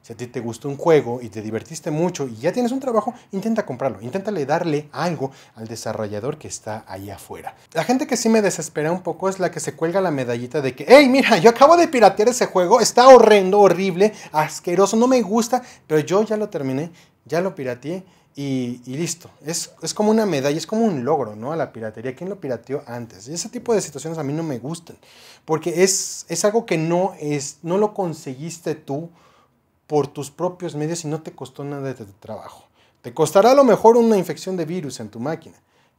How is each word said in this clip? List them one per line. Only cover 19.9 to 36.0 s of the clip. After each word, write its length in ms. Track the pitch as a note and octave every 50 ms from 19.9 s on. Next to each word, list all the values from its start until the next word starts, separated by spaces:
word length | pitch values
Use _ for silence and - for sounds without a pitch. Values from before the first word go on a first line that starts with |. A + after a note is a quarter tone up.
| -
como 160 | - G#3+ G#3+
una 160 | A3 A3 A3
medalla, 320 | G3+ D#3+ C3+ C3 C#3+ D3
es 80 | E3 -
como 180 | - A3 A3 A#3
un 200 | A3 E3+ C3 A#2+
logro, 320 | C#3+ D#3+ D3 B2 G#2+ G#2
¿no? 160 | G#2+ A2+ C#3
A 40 | D#3+
la 160 | E3 C3+ -
piratería, 440 | - A2 A2+ A2 G#2+ A2+ A2+ C3 C3
¿quién 140 | - E3+ F#3+
lo 100 | G3+ G3
pirateó 420 | - C3+ A#2+ A2+ - - C3 C#3+ -
antes? 400 | - A#2+ A#2+ A#2 A2+ - F#2 G#2
Y 60 | B2 E3
ese 160 | E3 - A3+
tipo 220 | - A#3+ A3+ - A3+
de 60 | F#3+
situaciones 360 | - - - C3+ - D#3+ E3
a 60 | D#3+ C#3+
mí 100 | C3+ D3
no 80 | D#3+
me 160 | E3 D#3 C3+
gustan, 400 | A2+ A2 D3 E3+ - - - - _ _ _ - - - - - _ _
porque 380 | - D#3 D#3 - F3 D#3 E3+ F#3+
es, 420 | G3 - - - - - - -
es 160 | - E3+ E3 -
algo 220 | G#3 G3+ A#3 A3+
que 140 | - F3+ D#3+
no 340 | D#3 E3 E3+ F3 F#3 F#3 F3+ -
es, 380 | D3+ D3 D3 C#3+ C#3+ - - _
no 160 | - E3 F3+
lo 160 | G3+ G#3+ G#3+ G#3+
conseguiste 800 | G#3 F#3+ E3+ D3 - - C#3+ B2+ C3 D3+ E3+ - - - E3+ D3
tú 380 | D#3 - - C#3 D3+ E3+ E3+ _ _ _ _ _ _ _ _ _ _ _ _ _ _ _
por 220 | - D3+ D3 C#3
tus 240 | C#3 - D3 C3+ -
propios 420 | - - E3+ F3+ F3+ - F3+ D#3+ C#3
medios 300 | D3 D3+ D#3 E3+ E3+ -
y 60 | D3
no 120 | D#3 D#3
te 120 | D#3 - -
costó 320 | - C3+ B2 _ - C#3
nada 160 | C#3+ C#3+ C#3
de 120 | C3+ C3+ B2+
tu 120 | A#2+ A2 G2 G2
trabajo. 500 | _ - - G#2+ F#2+ - - - - _ _ _ _ _ _ _ _
Te 120 | _ B2 -
costará 380 | - D#3 D3 - G3 G3+ A#3+
a 40 | C4+
lo 100 | C#4+ C4+
mejor 320 | A#3+ F#3+ - - A3 A#3
una 180 | A#3+ A#3 A3+ A3
infección 400 | F#3+ E3+ E3+ D3 - - F#3 F#3+
de 80 | F3+ D#3+
virus 380 | D3+ F3+ F#3 D#3 C3+ - -
en 80 | A2+ G2+
tu 100 | - A2+
máquina, 380 | A#2+ D3 E3 - - F#2+ _ _ _ _ _ _ _ _ _ _